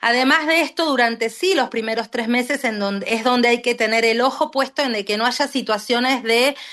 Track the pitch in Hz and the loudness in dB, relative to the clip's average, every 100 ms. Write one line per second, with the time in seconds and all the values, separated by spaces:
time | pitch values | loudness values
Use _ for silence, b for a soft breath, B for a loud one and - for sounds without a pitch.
0 | 220 240 262 311 302 330 294 - 330 262 | 2 2 4 2 2 2 0 0 0 2
1 | 233 226 226 220 359 370 247 233 220 220 | 0 0 -4 -2 0 2 0 -2 -4 -4
2 | 226 - 226 240 247 277 247 214 202 202 | -4 -6 -2 0 0 -2 -2 -2 -4 -4
3 | 196 226 226 247 240 240 240 240 226 226 | -4 -2 2 2 4 2 0 0 0 2
4 | 226 226 254 254 302 269 262 - 285 220 | 2 2 0 0 -2 0 -4 -2 -2 -2
5 | 202 208 233 240 285 269 220 214 208 240 | -4 -2 0 0 -2 -2 -2 -4 0 0
6 | 254 262 226 226 254 277 B | 2 0 2 2 2 0 B